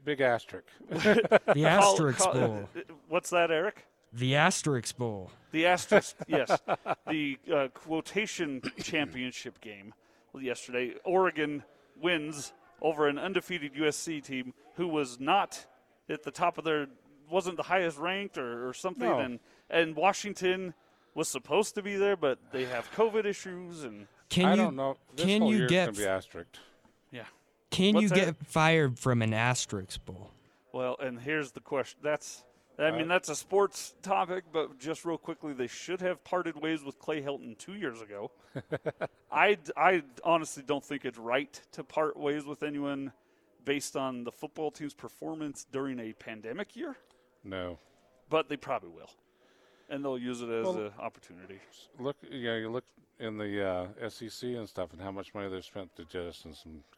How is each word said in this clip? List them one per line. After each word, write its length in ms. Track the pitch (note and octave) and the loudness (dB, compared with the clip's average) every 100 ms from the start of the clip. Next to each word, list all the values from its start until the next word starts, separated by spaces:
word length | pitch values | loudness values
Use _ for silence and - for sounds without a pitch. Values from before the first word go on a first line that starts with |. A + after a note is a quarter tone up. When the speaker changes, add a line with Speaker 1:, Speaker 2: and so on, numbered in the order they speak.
Speaker 1:
big 160 | C#3 C#3 | -6 2
asterisk. 460 | C3 A#2 - F#2 - - | 4 2 -2 -16 -16 -20
<laughs> 120 | - | -6
Speaker 2:
The 500 | D#3+ F#3 G#3 - F3+ - | 0 6 6 8 6 6
Speaker 3:
Col-, 80 | |
Speaker 2:
Asterix 640 | D3 D#3 F#3+ G3+ G3 D3+ B2 | 4 6 8 8 8 4 4
Speaker 3:
Col-, 140 | F#3 | 4
Speaker 2:
Bowl. 340 | C#3 A#2+ G#2 G2+ E3+ | 4 2 0 -6 -12
Speaker 3:
uh, 40 | - D#3+ - | -12 -18 -2
what's 220 | E3 - | -2 2
that, 200 | F3+ E3+ | 4 4
Eric? 360 | D#3+ G3 - - _ _ | 4 0 -4 -20 _ _
Speaker 2:
The 220 | A#2 B2+ | -2 2
Asterix 600 | C#3 E3 - D3+ C3 A2 | 6 6 4 0 0 -2
Bowl. 360 | - A#2+ G#2 F2+ - _ | -4 -4 -4 -8 -16 _
Speaker 3:
The 120 | D#3+ | 2
asterisk, 520 | E3+ F3+ - G#3 - - | 4 4 6 6 6 -8
<laughs> 40 | - | -2
yes. 320 | D3+ A#2+ F3 - F3+ - D#3+ - | 0 4 2 2 -2 -2 -4 -2
The, 300 | D#3 D3 C3+ - | -2 -2 -4 0
uh, 180 | D3+ C3+ | 0 0
quotation 880 | - D#3 D#3+ - G3+ G#3+ - D#3+ C3 - | -4 -4 -4 -2 -4 -4 -4 -4 -4 -8
<coughs> 120 | - | -10
championship 760 | D#3+ E3 C#3+ B2+ B2+ - B2 - | -4 -2 -2 -4 -8 -8 -12 -12
game 320 | A2+ G2+ G2+ - _ _ _ C#3 | -16 -16 -18 -20 _ _ _ -8
yesterday. 560 | C3 A#2+ - B2 B2 - | -4 -4 -4 -2 -2 -4
Oregon 580 | - F3+ F#3 D#3 D3 D3 - _ _ - | 2 4 4 2 -2 -2 -10 _ _ -4
wins 540 | E3 E3+ D3+ D3 C3 - - _ | 0 0 -2 -8 -12 -14 -20 _
over 260 | D#3 D3+ D3 | 0 4 2
an 100 | C#3+ | 2
undefeated 540 | F#3 F3+ - F3+ D3 C#3 | -2 -2 -2 -6 -6 0
U 100 | D#3 | 0
S 100 | D3 | 0
C 240 | - D#3 | -6 -8
team 320 | C3+ C3 B2+ - - | -6 -6 -6 -12 -18
who 120 | - F3 | -6 0
was 300 | D#3 C3+ B2 | 0 0 -2
not 440 | C3+ G3 F3 - - _ _ _ - | 2 2 2 -6 -16 _ _ _ -8
at 140 | D3+ | -6
the 80 | - | -6
top 260 | - F3 E3 | 0 0 0
of 60 | |
their, 220 | D#3 D3+ C#3 B2+ _ _ D3+ | -2 0 -2 -10 _ _ -2
wasn't 260 | F3 F3+ E3 | -2 0 -6
the 60 | |
highest 340 | D3+ F#3 E3+ C#3+ | 0 2 0 -2
ranked 380 | E3 F#3+ G3 E3+ | -4 -4 -6 -6
or, 300 | B2+ A#2+ B2+ | -6 -6 -6
or 40 | |
something. 340 | B2+ F#3 F#3 A#3+ | -4 -6 -2 0
Speaker 1:
No. 100 | C#3 | 2
Speaker 3:
And, 200 | C3 A#2+ - _ _ | 0 -6 -14 _ _
and 260 | E3 E3 D3+ | 2 2 4
Washington 760 | F#3 G3 G#3 F#3 F3+ F#3 F#3 - _ _ _ | 2 2 -4 -2 0 0 -4 -12 _ _ _
was 140 | - D#3 | -4 -4
supposed 460 | C3 - E3 G#3+ - | -4 0 0 2 -4
to 60 | |
be 140 | G3+ G3 | -4 0
there, 200 | G3+ G3 | 2 4
but 220 | D3+ B2 _ | 2 0 _
they 120 | C3 B2+ | -6 -4
have 240 | B2 A2+ | -4 -6
covid 320 | - A3 G#3+ G#3 | 0 2 2 0
issues. 580 | G3 F#3+ F3+ F3+ E3+ | -4 -8 -12 -12 -12
And 220 | C3+ G#2 G2+ _ _ | -12 -12 -18 _ _
Speaker 2:
Can 160 | F3 F#3 | 4 6
Speaker 1:
I 40 | |
Speaker 2:
you, 40 | G#3 | 6
Speaker 1:
don't 200 | E3+ C3+ | 4 2
know. 200 | C3+ C#3 _ - | -2 -4 _ 0
This 100 | F#3 | 2
Speaker 2:
can 140 | G#3 | 4
Speaker 1:
whole 80 | A3 | 6
Speaker 2:
you 60 | A3 | 4
Speaker 1:
year's 120 | B2+ | 6
Speaker 2:
get 160 | F3+ B2+ | 4 4
Speaker 1:
gonna 120 | G#2 | 0
be 80 | G2+ | 0
asterisked. 520 | F#2+ - E2+ E2+ - - _ _ _ _ | 0 -4 -14 -14 -18 -20 _ _ _ _
Speaker 3:
Yeah. 140 | B2+ A2 _ _ _ _ | -16 -16 _ _ _ _
Speaker 2:
Can 240 | - F#3+ G#3+ | 2 6 6
Speaker 3:
What's 60 | |
Speaker 2:
you 40 | G#3+ | 6
Speaker 3:
that? 60 | F3+ | 4
Speaker 2:
get 300 | F3 D#3+ - | 4 0 -2
fired 520 | E3 D#3 E3 C#3+ A#2+ | 4 6 6 4 2
from 240 | C3 A#2+ | 2 4
an 80 | A2 | 2
Asterix 640 | A2 A#2+ B2 - G2+ F#2 - | 2 2 2 -2 -6 -8 -12
Bowl? 260 | - F#2 G2+ - _ _ _ | -14 -16 -18 -20 _ _ _
Speaker 3:
Well, 240 | B2+ B2+ B2+ | -4 -4 -2
and 200 | C3+ A#2+ | -6 -6
here's 320 | B2+ D#3 C3+ | -4 -2 -2
the 80 | - | -10
question. 380 | - C#3 A#2+ - | -4 -4 -4 -4
That's, 420 | D3 D3+ - - - _ _ - | -2 -2 -4 -16 -20 _ _ -2
I 120 | D3+ | 0
mean, 100 | D#3+ | 0
Speaker 1:
Uh, 120 | D#3+ | 2
Speaker 3:
that's 140 | F3+ F3 | 0 0
a 80 | D3 | -8
sports 580 | - F#3+ G3 - - - | 0 2 2 0 -12 -12
topic, 420 | F#3+ G3 F#3 F#3 E3 | -2 0 0 -4 -4
but 260 | D#3+ C3+ B2+ | -4 -4 -6
just 240 | C#3 D#3 | -8 -6
real 140 | E3+ D#3+ | -4 -6
quickly, 340 | - D#3+ D#3 | -6 -8 -8
they 140 | C3 A#2+ | -4 -6
should 320 | - - F3+ | -6 -8 -4
have 240 | F#3 E3+ | -2 -4
parted 320 | - F3+ E3 D3+ | -2 -2 -2 -4
ways 260 | D#3 D#3+ | -2 -2
with 160 | C#3 - | -6 -12
Clay 220 | - D#3 | -6 -4
Helton 340 | C#3 C3+ B2 G#2+ | -4 -6 -10 -16
two 160 | - | -16
years 260 | G3+ D#3 A2+ | -8 -6 -8
ago. 300 | G#2+ G2+ A2+ - _ | -12 -10 -10 -12 _
<laughs> 760 | C3+ - D3 D#3+ - F3 - _ | -14 -8 -6 -6 -6 -10 -10 _
I, 280 | C#3+ F#3 G#3 D#3 D3+ | 2 4 4 -2 0
I 260 | E3 F#3 C#3+ - | 2 2 -2 -6
honestly 380 | E3+ E3 D#3 - C3 | 2 2 2 -10 -4
don't 180 | C#3+ | -4
think 200 | - C#3+ | -4 -6
it's 140 | C3+ A#2 | -6 -8
right 340 | A2+ B2+ D3 - - | -2 0 -2 -12 -18
to 120 | - | -16
part 320 | C#3+ - D#3 - | -6 -2 -2 -2
ways 280 | D3 D3 | -2 -4
with 180 | C#3+ C#3+ | -6 -8
anyone 500 | D3+ C#3+ C#3+ C#3 C3+ - _ _ _ _ | -6 -6 -6 -6 -8 -12 _ _ _ _
based 320 | - C#3+ - D3 | -4 -2 -2 -4
on 280 | C3+ B2 | -4 -6
the 80 | A#2+ | -10
football 380 | - D3+ - D3+ | -10 -12 -6 -6
team's 240 | - D3 | -6 -12
performance 720 | - A#2 - D#3 D#3+ D3+ C3+ - | -12 -16 -12 -10 -8 -8 -10 -10
during 280 | C3+ C#3 B2 | -6 -6 -6
a 120 | A2+ | -10
pandemic 600 | A2 - A2 A2 D3 G3+ | -12 -14 -12 -10 -8 -10
year. 220 | A#3 D#4 - _ _ _ _ | -10 -12 -12 _ _ _ _
Speaker 1:
No. 340 | G2+ F#2+ F2+ E2+ _ _ _ _ _ | -10 -6 -6 -10 _ _ _ _ _
Speaker 3:
But 200 | D#3 D#3+ | -2 -2
they 80 | D3 | -8
probably 340 | C#3 A#2+ F2+ | -4 -6 -6
will. 200 | E2 - - _ _ _ _ _ _ - | -18 -20 -20 _ _ _ _ _ _ -12
And 140 | C#3 | -8
they'll 120 | C#3 B2+ | -6 -4
use 220 | B2 A#2+ | -6 -6
it 80 | A#2+ | -4
as 160 | A2+ | -2
Speaker 1:
Well, 140 | A2+ A2 | -2 -2
Speaker 3:
an 140 | G#2 G#2+ | -6 -8
opportunity. 640 | A2+ - - F2+ F#2 F#2+ - | -12 -12 -20 -20 -18 -20 -20
Speaker 1:
s-, 200 | - - - | -20 -20 -8
look, 180 | B2+ - - | -8 -8 -12
you 140 | C#3 A#2+ | -6 -4
know, 100 | A2+ | -2
you 140 | A2 | -2
look 140 | A#2+ - _ _ _ | -6 -8 _ _ _
in 180 | A2+ G#2+ | -8 -6
the, 300 | G#2+ G2+ G2 | -4 0 0
uh, 200 | F2+ F2+ G#2+ | 0 -4 -8
S 220 | A#2 - | -10 -10
E 60 | A2+ | -14
C 260 | - B2+ | -8 -6
and 140 | A#2+ G#2 | -6 -8
stuff 240 | - F2+ | -8 -8
and 100 | E2+ | -8
how 80 | G2 | -10
much 240 | G2 F#2+ | -10 -10
money 140 | G#2+ G2 | -8 -6
they've 140 | F#2+ | -8
spent 300 | - G#2 F2+ - | -10 -14 -14 -16
to 80 | |
jettison 500 | E2 F#2 F2 D#2+ E2+ | -12 -8 -8 -10 -18
some 280 | D2+ E2 D#2 _ | -18 -18 -20 _